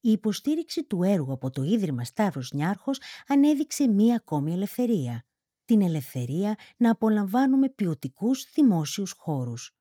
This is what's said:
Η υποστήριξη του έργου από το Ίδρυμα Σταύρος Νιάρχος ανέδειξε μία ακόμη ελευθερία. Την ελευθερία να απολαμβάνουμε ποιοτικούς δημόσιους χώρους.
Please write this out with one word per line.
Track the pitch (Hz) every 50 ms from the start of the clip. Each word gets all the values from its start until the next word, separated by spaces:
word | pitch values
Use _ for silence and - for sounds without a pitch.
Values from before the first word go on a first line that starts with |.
| _
Η | 233
υποστήριξη | 220 208 - 220 196 - _ 285 311 311 320 _ - 339 302
του | _ 214 175 180
έργου | 190 202 180 143 131
από | 135 131 - 131
το | 131 - 131
Ίδρυμα | 151 214 226 196 160 139 120 120
Σταύρος | - _ - 214 196 - 135 123 131
Νιάρχος | - 143 147 175 202 185 _ - 277 - - - - - - _
ανέδειξε | 277 277 277 294 302 277 302 - - - 294 254
μία | 208 196 214 233 240
ακόμη | 226 _ - 156 147 143 156 170
ελευθερία. | 180 202 202 - - 247 240 233 185 131 120 117 117 - _ _ _ _ _ _ _ _
Την | - 233 214
ελευθερία | 196 175 160 156 127 - - 131 123 120 135 170 196 208 214 - - - _ _
να | 240 226
απολαμβάνουμε | 226 - - 220 214 208 202 190 190 247 269 269 262 269 269 262
ποιοτικούς | 269 - 208 175 156 - - 135 _ _ 196 233 269 262 - _ _
δημόσιους | - 294 247 190 165 151 143 - - 196 180
χώρους. | - _ _ - 151 135 127 120 117 120 - - _ _